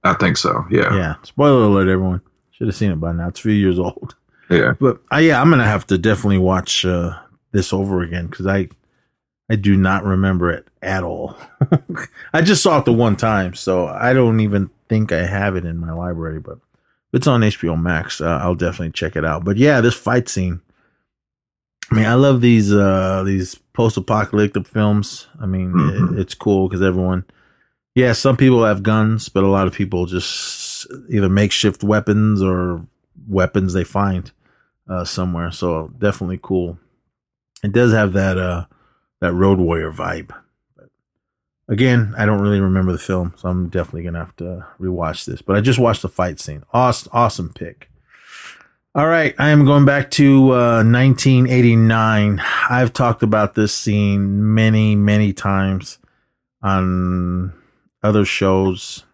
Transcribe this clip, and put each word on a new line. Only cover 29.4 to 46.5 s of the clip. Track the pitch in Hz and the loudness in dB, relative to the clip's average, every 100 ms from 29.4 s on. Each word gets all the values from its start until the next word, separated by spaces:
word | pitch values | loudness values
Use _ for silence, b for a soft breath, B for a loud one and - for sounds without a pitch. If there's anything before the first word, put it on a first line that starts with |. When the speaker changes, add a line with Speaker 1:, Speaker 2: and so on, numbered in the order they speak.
Speaker 2:
a | 98 | 2
lot | 98 95 | 2 0
of | |
people | - 98 92 87 | -2 -4 -4 -4
just | 90 - - - - - - - - - | -6 -6 -8 -10 -10 -12 -12 -14 -18 -4
either | 107 98 | 0 2
makeshift | 98 101 - 107 - | 2 0 0 -2 -2
weapons | 101 107 104 104 107 104 | 0 0 0 0 2 0
or | 95 90 90 87 85 _ _ - - | 0 -2 -4 -6 -12 _ _ -20 -6
weapons | 95 87 104 95 | -2 0 0 -2
they | 90 | -2
find, | 87 98 101 92 90 _ _ _ _ _ - | -4 -2 -2 -4 -8 _ _ _ _ _ -10
uh, | 90 | -8
somewhere. | 87 - 90 85 85 | -8 -6 -6 -6 -8
So | 85 90 80 80 - | -6 -4 -4 -8 -4
definitely | 104 98 90 92 | -4 -4 -8 -10
cool. | - 95 87 90 _ _ _ _ _ _ _ - | -4 -4 -4 -10 _ _ _ _ _ _ _ -8
It | 107 | -2
does | 107 123 | 2 2
have | 110 101 | 2 2
that, | 95 95 92 | 0 -2 -2
uh, | 90 87 85 _ _ _ _ _ | -4 -6 -8 _ _ _ _ _
that | 90 | -4
Road | 90 95 95 | 2 2 2
Warrior | 85 82 78 | 0 -2 -6
vibe. | 80 85 82 76 - _ _ _ _ | -8 -8 -8 -12 -20 _ _ _ _
But | _ _ _ _ _ _ _ _ - | _ _ _ _ _ _ _ _ -6
again, | 107 127 120 107 104 | 0 4 4 0 0
I | 107 | 0
don't | 104 | 2
really | 101 101 | 2 2
remember | 95 95 92 | 2 0 0
the | 85 | -2
film, | - 92 87 - | -4 -4 -4 -8
so | 90 | -6
I'm | 90 87 | -4 -4
definitely | 90 82 82 | -6 -6 -8
gonna | 85 85 | -10 -10
have | 85 _ | -12 _
to | 87 90 - _ | -14 -12 -16 _
rewatch | 92 90 80 78 | -8 -6 -6 -8
this. | - - | -12 -14
But | - 98 | -2 0
I | |
just | 113 120 | 2 2
watched | 120 107 | 2 0
the | - | -6
fight | - 90 73 | -4 -6 -6
scene. | - | -12